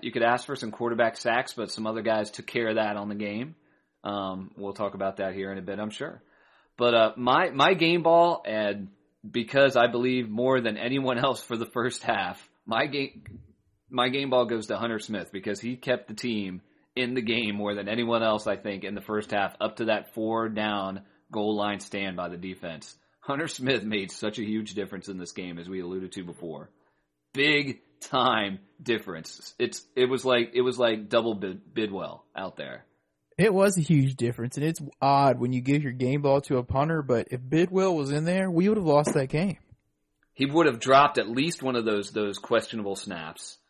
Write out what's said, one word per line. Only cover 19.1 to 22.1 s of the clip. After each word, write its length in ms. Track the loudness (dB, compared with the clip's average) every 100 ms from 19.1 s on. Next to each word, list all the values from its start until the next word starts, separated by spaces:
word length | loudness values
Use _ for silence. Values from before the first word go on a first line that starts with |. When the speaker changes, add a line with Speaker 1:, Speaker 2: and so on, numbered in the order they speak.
| -4 -2
Speaker 1:
half, 240 | 0 0 -2
up 180 | -4 -2
to 80 | 0
that 280 | 0 -2
four 340 | -6 -2 0 -2
down 540 | -2 -2 -2 -4 -8 -14 _ _
goal 240 | -2 0 0
line 220 | -2 -4
stand 340 | -6 -6 -4